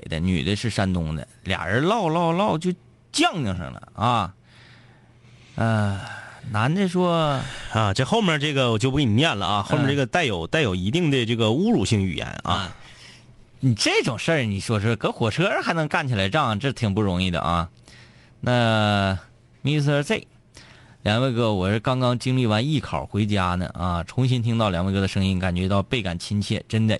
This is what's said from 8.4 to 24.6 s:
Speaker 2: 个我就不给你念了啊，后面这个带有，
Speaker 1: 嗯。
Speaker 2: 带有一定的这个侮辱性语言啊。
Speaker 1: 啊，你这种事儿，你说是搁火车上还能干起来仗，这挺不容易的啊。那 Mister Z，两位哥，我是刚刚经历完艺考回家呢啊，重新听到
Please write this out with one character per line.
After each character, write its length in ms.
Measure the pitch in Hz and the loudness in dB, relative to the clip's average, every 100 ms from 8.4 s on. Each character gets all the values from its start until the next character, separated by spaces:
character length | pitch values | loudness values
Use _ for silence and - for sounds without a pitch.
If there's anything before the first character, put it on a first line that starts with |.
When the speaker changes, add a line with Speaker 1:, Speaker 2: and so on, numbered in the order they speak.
| 151 | 0
Speaker 2:
个 200 | 135 123 | 2 2
我 40 | 110 | 2
就 140 | 131 | 2
不 60 | 135 | 2
给 80 | 127 | 2
你 80 | |
念 220 | 107 160 107 | 4 2 2
了 120 | 90 | 0
啊， 160 | 104 | 0
后 140 | 98 - | 0 0
面 100 | 139 | 2
这 80 | 143 | 0
个 100 | 127 | 0
带 200 | 180 143 | 0 0
有， 200 | 90 82 | -2 -2
Speaker 1:
嗯。 20 | |
Speaker 2:
带 120 | 160 | 0
有 140 | 123 92 | 0 0
一 160 | 95 | 0
定 180 | 160 160 | 0 2
的 160 | 135 113 | 2 0
这 100 | 117 | 2
个 120 | 107 | 2
侮 240 | 131 214 | 2 2
辱 120 | 185 | 2
性 200 | 90 107 | 2 2
语 100 | 95 | 0
言 140 | 73 57 50 | -2 -8 -8
啊。 100 | - | -4
Speaker 1:
啊， 220 | 87 90 - - - - - - - - - | -2 -4 -12 -20 -20 -20 -20 -20 -20 -20 -2
你 140 | 131 | 0
这 300 | 110 302 415 | 2 2 2
种 160 | 214 107 | 0 -2
事 120 | - | 0
儿， 120 | 160 | 0
你 160 | 110 98 | 0 -2
说 200 | - 107 | -2 0
是 160 | 107 113 | 0 0
搁 160 | 175 | -2
火 200 | - 113 | -2 -2
车 180 | - 196 | 0 0
上 140 | 381 | 0
还 100 | - | -2
能 140 | 170 151 | -2 0
干 200 | 180 139 | -2 0
起 60 | |
来 160 | 104 98 | 0 0
仗， 300 | 156 131 104 | 2 0 0
这 120 | 139 | -2
挺 220 | - 110 | -2 0
不 80 | 95 | 2
容 220 | 101 87 | 2 2
易 80 | 92 | 0
的 100 | 85 | 0
啊。 280 | 80 85 85 - - - - - - - | 0 0 -2 -10 -20 -20 -20 -20 -20 -6
那 760 | 120 123 117 110 104 101 98 92 - - - _ | 0 2 4 4 2 2 2 -2 -6 -20 -20 _
Mister 400 | 131 151 143 143 | -2 0 2 0
Z， 240 | 143 220 - _ _ - - - - - | 0 -4 -6 _ _ -20 -20 -20 -20 -6
两 180 | 104 110 | 0 2
位 100 | 135 | 2
哥， 220 | 117 113 | 2 2
我 180 | 101 92 | 2 2
是 80 | 110 | 0
刚 180 | 135 127 | 0 0
刚 220 | 123 123 | 2 0
经 160 | 131 127 | 0 2
历 100 | 117 | 2
完 220 | 107 143 | 2 2
艺 140 | 143 | -2
考 240 | - 73 69 | -2 -6 -4
回 200 | 104 107 | -2 0
家 300 | 101 90 90 | 2 0 0
呢 140 | 90 | -4
啊， 300 | - 90 85 | -4 -2 -2
重 240 | - - 127 | -4 -2 0
新 160 | 127 | 2
听 140 | 113 | 0
到 120 | 113 | 0